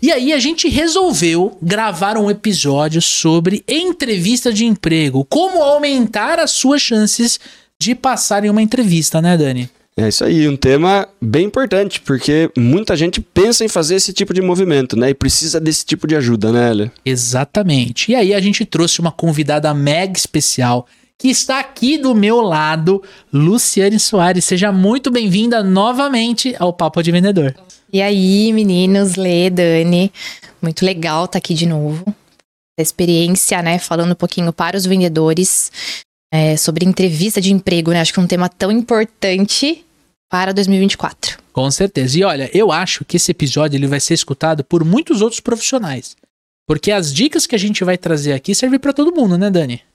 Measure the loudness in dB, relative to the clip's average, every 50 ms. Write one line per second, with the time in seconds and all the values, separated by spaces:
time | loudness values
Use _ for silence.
0 | 0 0 2 2 0 0 0 0 0 -2 -2 -2 -2 0 0 0 0 0 0 0
1 | 0 0 0 2 0 2 2 2 0 -2 -4 -4 -4 -2 -2 -2 -2 -4 -2 -2
2 | -2 -2 0 0 0 0 -2 -2 -2 -2 -2 0 0 0 0 0 0 0 0 0
3 | 0 0 -2 0 0 2 2 2 2 0 -2 -2 -4 -2 -2 -2 -2 -2 -2 -4
4 | -2 -2 -2 -2 0 0 0 0 0 -2 0 0 2 0 0 0 0 0 0 2
5 | 0 0 0 -2 -2 0 0 0 0 2 2 2 2 2 2 2 2 0 0 0
6 | 0 0 0 -2 -2 -2 0 0 0 -2 -2 0 2 2 2 2 0 0 0 2
7 | 2 2 0 0 -2 -2 -2 -4 -8 -14 -20 -20 _ _ _ -6 -4 -4 -2 0
8 | 0 -2 -2 -2 -2 -2 -2 0 0 0 2 2 2 2 0 0 2 2 2 2
9 | 0 0 0 0 2 2 2 2 2 0 -2 -4 -6 -10 _ _ _ _ -4 -2
10 | -2 0 0 0 0 0 2 2 2 2 0 0 2 2 4 4 4 4 2 2
11 | 0 -4 _ -8 -4 0 0 0 0 0 0 -2 -2 0 0 0 0 -2 -4 -8
12 | -4 -2 -2 -2 0 0 2 2 2 0 0 2 2 4 2 2 2 0 0 0
13 | 0 -2 -2 -4 -6 _ 0 2 2 4 2 0 0 0 0 -2 0 0 0 0
14 | 0 -2 -2 -4 -2 -2 0 -2 0 0 2 2 2 2 2 2 0 0 0 0
15 | 0 0 0 0 0 -2 0 -2 -2 -2 -4 -2 -2 -2 -2 -2 -4 -4 -4 -4
16 | -2 -2 0 0 2 2 0 2 2 2 2 2 2 2 0 0 -2 -4 -6 _
17 | -6 -4 -4 -2 -2 -2 -2 -2 -4 -2 -2 -2 0 2 2 2 0 -2 -4 -4
18 | -2 0 2 2 2 2 2 2 0 0 0 -2 -2 -4 0 0 0 0 0 -2
19 | -2 -4 -4 -2 -2 -2 0 0 0 0 0 0 0 0 0 0 0 0 0 0
20 | -2 -2 -4 -6 -6 -4 -2 -2 -2 -2 -2 0 0 0 0 -2 -2 _ _ _
21 | _ _ _ -2 0 0 0 0 -2 -2 -2 -4 -4 -8 -6 -2 -2 0 0 0
22 | 0 2 2 2 4 4 2 2 2 2 0 0 0 0 -2 0 0 0 0 0
23 | -2 -8 -20 -20 _ _ 0 2 4 4 2 2 0 0 0 2 2 2 2 0
24 | 0 0 0 2 2 2 2 0 0 0 0 0 0 0 2 2 2 2 2 0
25 | 0 -2 -2 0 0 0 0 2 2 2 0 0 2 2 2 2 2 2 0 0
26 | -2 0 0 0 0 -2 -2 -2 -4 -4 -4 -2 -2 -2 -2 0 -2 -2 0 0
27 | 0 2 2 2 2 2 2 2 0 0 -2 -6 -14 -20 -20 _ _ _ -2 0
28 | 0 2 2 2 2 2 4 4 2 2 2 2 2 2 2 2 2 2 2 2
29 | 2 0 -2 -2 -2 0 2 2 2 0 2 2 2 2 2 2 2 2 2 2
30 | 2 0 -4 -8 -16 -16 -16 -18 -20 -20 -14 -6 -6 -6 -4 -2 -2 -2 -2 -2
31 | -4 -4 -2 -2 -2 -2 -4 -4 -4 -2 -2 0 0 0 0 -2 -2 -4 -4 -6
32 | -6 -8 -8 _ _ _ _ _ _ _ _ _ _ _ _ -6 -6 -4 -2 -2
33 | 0 2 2 2 2 0 0 0 0 -2 -2 -2 -2 -2 -2 -2 -4 -4 -2 -2
34 | 0 0 -2 -2 -4 -4 -4 -2 -4 -4 -2 -4 -4 -4 -4 -2 -2 0 2 2
35 | 2 0 0 2 2 2 2 0 0 0 0 -2 -4 -6 -8 -12 -12 -12 -12 -14
36 | -16 _ _ _ _ -4 -2 0 2 2 0 0 -2 -2 -2 0 0 0 2 2
37 | 0 0 0 0 -2 -2 -2 -2 0 2 0 0 0 0 0 0 0 0 0 0
38 | 0 0 0 0 0 2 2 0 -2 -2 -2 -4 -2 0 0 0 0 0 0 0
39 | 0 -2 _ -4 -2 -2 0 0 0 0 -2 -2 -2 -2 -2 -4 -8 _ _ _
40 | _ _ _ _ _ -6 -4 -4 -2 -2 0 0 0 2 2 2 2 2 0 -2
41 | -6 -8 -8 -8 -10 -10 -10 -12 -16 _ -6 -4 -2 -2 0 -2 -2 -2 -2 -2
42 | -2 0 0 0 0 0 0 -2 -4 -2 0 2 2 2 2 0 -2 -4 -6 -8
43 | -6 -4 -2 0 0 0 -2 -2 -2 -2 0 0 0 0 0 0 -2 0 -2 -2
44 | -2 -2 -2 -2 -2 -4 -6 -4 -2 -2 -2 -2 -2 0 0 0 2 2 2 0
45 | 2 0 0 0 0 0 -2 -4 -4 -4 -4 -2 -2 -2 -2 -2 -4 -4 -8 -8
46 | -10 -14 -20 _ _ _ _ _ _ _ _ _ _ -4 -4 -2 0 0 0 0
47 | -2 -2 -2 0 0 0 0 -2 -2 -2 -2 -2 -2 -2 -2 -2 0 -2 -2 -2
48 | -2 -2 -2 -2 -2 -2 -4 -4 -2 -4 -2 0 0 0 0 0 0 -2 0 0
49 | 0 0 2 2 2 2 2 2 2 2 2 0 0 -2 -4 -10 _ _